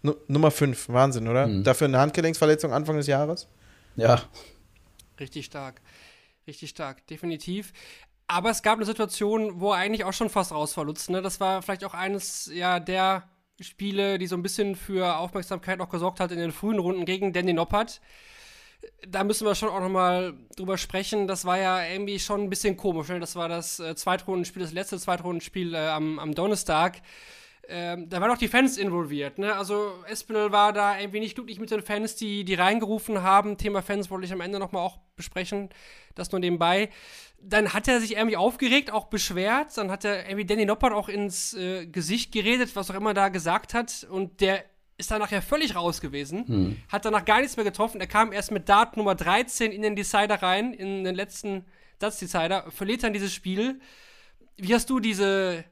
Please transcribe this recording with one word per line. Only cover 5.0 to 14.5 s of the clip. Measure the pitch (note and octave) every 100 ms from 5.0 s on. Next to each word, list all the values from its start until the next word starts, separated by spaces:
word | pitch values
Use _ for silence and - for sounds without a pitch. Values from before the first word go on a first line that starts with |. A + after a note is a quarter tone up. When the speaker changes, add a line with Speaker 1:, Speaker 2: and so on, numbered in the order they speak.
| - -
Speaker 3:
Richtig | C3+ D3+ C3
stark. | D3 C3+ - _ - - - _ _ -
Richtig | C#3+ D#3
stark, | - D3 C3+ _
definitiv. | D#3 E3+ D#3 - F#3+ G3+ - - - - _ -
Aber | F3+ G#3
es | A3
gab | G#3+ A3
eine | G#3+
Situation, | A3+ G#3 - G#3 A3 G#3+ F3
wo | G3
er | F#3
eigentlich | G3+ A3
auch | F#3+
schon | F#3+ A3+
fast | G#3 F3+
raus | D#3 D3+ -
war, |
Lutz, | D3 D#3+ -
ne? | F#3
Das | F#3+ -
war | F#3+ F#3+
vielleicht | F3+ F#3+
auch | G3
eines, | F3 F#3+ G3+ - - -
ja, | E3 F3+ F3+
der | E3+ F#3 F#3 F#3+ - _ _ _
Spiele, | F#3 - G3+ G3 G3 G3
die | F3+
so | F#3
ein |
bisschen | F#3